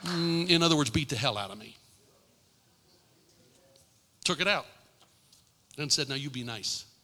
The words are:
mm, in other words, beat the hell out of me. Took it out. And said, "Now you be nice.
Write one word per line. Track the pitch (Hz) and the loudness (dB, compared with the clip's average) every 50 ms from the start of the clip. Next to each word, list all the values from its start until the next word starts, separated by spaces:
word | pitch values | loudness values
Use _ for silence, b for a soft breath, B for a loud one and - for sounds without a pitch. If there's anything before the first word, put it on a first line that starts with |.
| - | -6
mm, | 170 175 170 170 170 165 170 175 180 | -4 -2 -2 0 2 2 2 4 4
in | 175 170 | 6 6
other | 165 170 165 | 6 6 6
words, | 151 147 - | 4 2 2
beat | - 165 147 127 | 0 -2 -2 -2
the | 139 | -4
hell | 113 123 135 110 | -2 -2 -2 -2
out | 104 101 95 | -2 -6 -8
of | 98 107 | -10 -14
me. | 110 110 - - _ _ - _ _ _ _ _ _ _ _ _ _ _ _ _ _ _ _ _ _ _ _ _ _ _ _ _ _ _ _ _ - _ _ _ _ _ _ - - _ _ _ _ _ _ _ - | -16 -18 -20 -20 _ _ -20 _ _ _ _ _ _ _ _ _ _ _ _ _ _ _ _ _ _ _ _ _ _ _ _ _ _ _ _ _ -20 _ _ _ _ _ _ -20 -20 _ _ _ _ _ _ _ -2
Took | - 180 143 | -2 0 2
it | 180 196 | 2 2
out. | 202 156 - - - - - _ _ _ - _ _ _ _ _ - - _ _ _ _ _ _ - | 2 0 -2 -8 -18 -20 -20 _ _ _ -20 _ _ _ _ _ -20 -20 _ _ _ _ _ _ -8
And | - 151 139 | -8 0 0
said, | - - 143 131 | 2 0 0 -2
"Now | 135 | -4
you | 135 143 147 | -6 -6 -6
be | 131 127 | -8 -8
nice. | 120 120 117 107 95 - - - - - _ _ | -8 -8 -8 -8 -6 -6 -6 -8 -10 -14 _ _